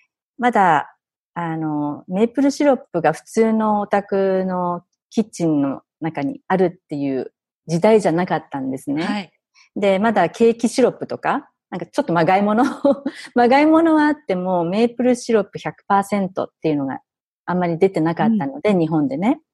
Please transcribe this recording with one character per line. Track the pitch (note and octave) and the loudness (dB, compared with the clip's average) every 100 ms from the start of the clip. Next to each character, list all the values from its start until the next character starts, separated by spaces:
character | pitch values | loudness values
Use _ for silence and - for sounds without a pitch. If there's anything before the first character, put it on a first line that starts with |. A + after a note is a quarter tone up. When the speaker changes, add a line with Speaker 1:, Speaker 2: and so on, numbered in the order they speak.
| _ _ _ - | _ _ _ -4
Speaker 1:
ま | A#3+ | 0
だ、 | A3+ F#3 D3+ - _ _ _ _ - | 4 4 4 0 _ _ _ _ -8
あ | E3+ D#3+ | -6 -4
の、 | D#3 D3+ D3 D3 - | -4 -4 -4 -6 -6
メ | F#3 | -2
ー | A3+ | 0
プ | A#3 | 2
ル | C#4 | -2
シ | C4+ | 2
ロ | D4 | 2
ッ | C4 | 0
プ | - F3 | -2 -2
が | - | 0
普 | - - | -2 -4
通 | - A3+ | 0 2
の | A3 G#3+ G#3 | 2 0 -2
お | G3+ | 0
宅 | G3+ G3 G3 G3 F#3+ F#3 | -2 0 0 0 0 -2
の | F#3 F3+ F3 - _ _ | -2 -4 -6 -10 _ _
キ | - | -4
ッ | G#3+ | -4
チ | - E3+ | -2 -2
ン | D3 | 0
の | C#3 C3+ - _ | -2 -4 -14 _
中 | D#3+ D#3 | -8 -6
に | C#3 - - | -6 -8 -4
あ | F#3 | 0
る | F3+ F3 | 0 -2
っ | _ | _
て | D3 | -6
い | C#3 C3 | -4 -4
う | - - _ _ - | -6 -14 _ _ -6
時 | E3 | 0
代 | G#3+ A3 | 4 4
じ | - | 2
ゃ | |
な | D#3+ F3+ | 0 -2
か | D#3+ | -4
っ | - | -6
た | C#3 | -8
ん | C3+ | -8
で | C3 | -8
す | - | -6
ね。 | C#3+ | -6
Speaker 2:
は | E3+ G#3 | -4 -6
い。 | F3 _ _ _ _ - | -8 _ _ _ _ -4
Speaker 1:
で、 | G3+ F#3+ | 0 2
ま | A3+ | 0
だ | G#3+ E3+ | 0 -2
ケ | - A#3 | 2 2
ー | A3+ | 2
キ | A#3 | -2
シ | - | 2
ロ | A#3 | 0
ッ | |
プ | D#3+ - | 0 -8
と | B2 | -6
か、 | D#3 A3+ - _ _ | -4 -4 -6 _ _
な | F#3+ | -12
ん | |
か | - | -6
ち | - | -6
ょ | |
っ | - | -2
と | |
ま | E3+ | 0
が | E3 F#3+ | 2 2
い | |
も | G3+ | 2
の、 | G#3+ C4 | 2 0
<laughs> | - C#4 C#4 - - - | 0 0 0 -4 -12 -4
ま | A#3+ A#3+ | 2 4
が | C4+ | 4
い | D#4 | 4
も | D#4+ | 4
の | E4 D#4 | 4 4
は | D4+ | 2
あ | |
っ | D4 | 0
て | - F#3 | -4 -4
も、 | F3+ F3+ | -2 -2
メ | E3+ G3 | 0 0
ー | A#3+ A#3+ | 0 0
プ | |
ル | B3 B3 | 0 0
シ | - | 2
ロ | A3 | 0
ッ | G3 | 0
プ | - | -6
百 | D#3 - - | -10 -10 -2
パ | G3+ | 0
ー | |
セ | G3 G#3 | 0 -2
ン | F#3 | -4
ト | - | -6
っ | - _ | -8 _
て | D#3+ | -2
い | |
う | D4 | -2
の | C4+ | -2
が | - - _ _ _ - | -8 -14 _ _ _ -6
あ | F3+ | -2
ん | |
ま | F3 | -2
り | E3 | 2
出 | G3 | 0
て | F#3 | 2
な | D#3+ | -2
か | E3 F#3+ | 0 0
っ | A3 | 0
た | C#3 | -2
の | C#3 | -4
で、 | G3+ | 0
Speaker 2:
う | F#3+ | 2
ん。 | |
Speaker 1:
日 | D#3+ | 2
本 | D#3+ C#3+ | 0 -2
で | C3+ | -2
ね。 | G3+ D#4 _ | -2 -2 _